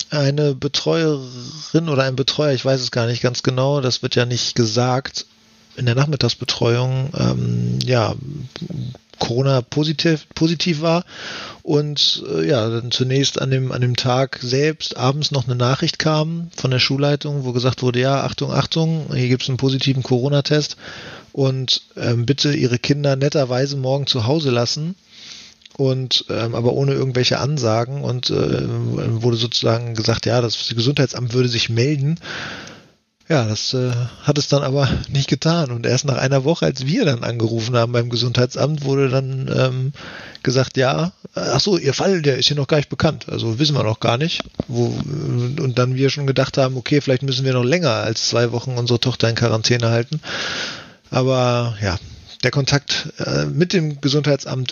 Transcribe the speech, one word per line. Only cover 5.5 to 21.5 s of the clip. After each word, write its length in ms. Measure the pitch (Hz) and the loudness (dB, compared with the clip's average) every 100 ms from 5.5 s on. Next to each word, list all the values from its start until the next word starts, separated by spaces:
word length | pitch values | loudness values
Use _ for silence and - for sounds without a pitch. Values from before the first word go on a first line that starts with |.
| _ _ - | _ _ -2
in 80 | 123 | 0
der 80 | |
Nachmittagsbetreuung, 1160 | 120 147 147 117 - 123 - 120 120 127 131 135 - | 2 2 2 0 0 -6 0 2 2 2 0 -2 0
ähm, 600 | 123 127 120 120 120 123 127 | 0 2 0 0 0 0 2
ja, 300 | 123 107 - - - 127 - 170 143 123 - _ - | 2 2 -2 -8 -12 -12 -12 -10 -8 -8 -12 _ -6
Corona 420 | - 120 135 135 | -2 2 2 2
positiv, 640 | 123 147 151 151 165 156 - | 0 -2 0 0 2 0 -2
positiv 480 | - 160 165 180 151 | 0 2 2 0 0
war 240 | 165 165 - - - - - - | 2 0 -2 -10 -12 -12 -14 -10
und, 640 | - 147 151 147 - - - | 0 0 2 0 0 0 -2
äh, 140 | 160 160 | 0 2
ja, 200 | 131 110 | 2 2
dann 200 | 117 120 | -2 -4
zunächst 500 | - 127 135 139 - | -2 0 2 0 0
an 100 | 135 | 0
dem, 200 | 131 127 | 0 0
an 100 | - | 0
dem 140 | 123 123 | 0 0
Tag 420 | 131 123 135 - | 2 2 0 -4
selbst 560 | 123 131 156 156 - - | -4 0 0 -2 -6 -2
abends 320 | 123 147 147 | -2 0 -2
noch 140 | 143 127 | -2 -2
eine 100 | 123 | 0
Nachricht 440 | 123 135 160 - | 0 2 0 0
kam 500 | 160 156 156 170 170 - | 0 2 0 -4 -8 -6
von 160 | 135 | -2
der 80 | 127 | 0
Schulleitung, 640 | - 139 143 147 151 143 | 0 2 2 0 -2 -4
wo 80 | 127 | -2
gesagt 320 | 120 123 113 | 0 0 0
wurde, 160 | 123 123 | 0 2
ja, 240 | 127 139 | 2 0
Achtung, 280 | 123 - 135 | -2 -4 -2
Achtung, 640 | 135 135 165 160 160 143 | -2 0 0 0 0 -2
hier 140 | 135 127 | -2 2
gibt's 220 | 127 - | 0 0
einen 80 | 127 | 0
positiven 440 | 135 135 135 131 | 0 2 0 0
Corona-Test 760 | - 127 135 143 - 151 147 - - - - - - | 0 0 2 0 2 0 0 -6 -16 -16 -16 -18 -10
und, 500 | - 135 | -2 0